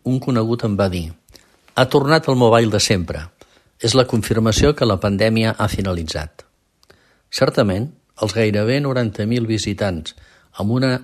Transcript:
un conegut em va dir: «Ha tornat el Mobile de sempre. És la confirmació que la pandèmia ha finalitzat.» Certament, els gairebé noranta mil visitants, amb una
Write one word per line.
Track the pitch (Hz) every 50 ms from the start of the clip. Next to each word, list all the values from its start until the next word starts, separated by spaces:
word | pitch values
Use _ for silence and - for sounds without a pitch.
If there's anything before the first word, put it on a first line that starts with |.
| -
un | 127 131 131
conegut | - 143 127 113 110 113 117 117 - 110
em | 101
va | 98 101 95
dir: | 90 87 82 80 82 - _ - - - _ _ _ _ _ _ _
«Ha | 120 127 -
tornat | - 143 135 139 160 160 160 143
el | 131
Mobile | 123 123 110 113 117 117 110
de | 104 98
sempre. | - - 110 92 85 - - 80 80 87 - _ - _ _ _ _ _ _ _
És | - 113 107
la | 131 120
confirmació | - - 110 - - 113 113 110 113 107 - 139 147 147
que | - 131
la | 113 98 92
pandèmia | - 104 101 98 107 113 113 113 113 110 113
ha | - 107 95
finalitzat.» | - - 95 95 90 87 80 78 - 76 73 - - - - _ _ _ _ _ _ _ _ _ _ _ _ _ _ _ _ _
Certament, | - - 131 - - - 117 101 92 101 123 156 - _ _ _ _ -
els | 110 101 -
gairebé | 113 110 107 101 104 107 113 131 143 143
noranta | 135 131 123 120 107 - - 104
mil | 110 120 123 113 110
visitants, | 113 104 - 107 101 - 104 98 90 80 80 - - - - _ _ _ _ _
amb | - - 98 107 120
una | 127 131 131 127 127